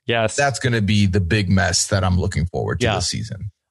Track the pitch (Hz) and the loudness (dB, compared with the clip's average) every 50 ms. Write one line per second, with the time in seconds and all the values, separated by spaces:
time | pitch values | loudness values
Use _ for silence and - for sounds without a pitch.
0 | _ - 117 117 113 110 - - 143 139 117 - - 127 117 113 104 95 107 104 | _ -2 0 0 0 0 0 0 0 0 0 0 -2 0 0 0 2 2 4 4
1 | 104 98 90 104 92 82 110 107 101 90 98 95 92 92 87 - - - - 98 | 4 4 2 2 0 2 0 0 2 2 2 2 2 2 0 -2 -2 0 0 0
2 | 95 92 92 90 80 98 - - - - - 67 55 73 - 85 120 117 104 92 | 2 2 2 0 0 0 -2 -2 -2 -2 -4 -4 -4 -4 -4 -2 0 0 0 0
3 | 92 - - - 107 113 - 95 95 104 - _ _ _ | -2 -4 -6 -6 -8 -10 -12 -12 -12 -14 -14 _ _ _